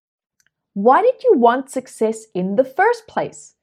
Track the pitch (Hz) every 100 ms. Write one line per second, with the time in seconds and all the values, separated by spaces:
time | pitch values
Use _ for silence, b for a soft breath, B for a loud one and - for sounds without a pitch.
0 | _ _ _ _ _ _ _ 196 220 302
1 | 466 523 508 311 233 254 269 262 254 -
2 | 220 220 - 180 180 202 262 - 427 480
3 | - - 143 - - _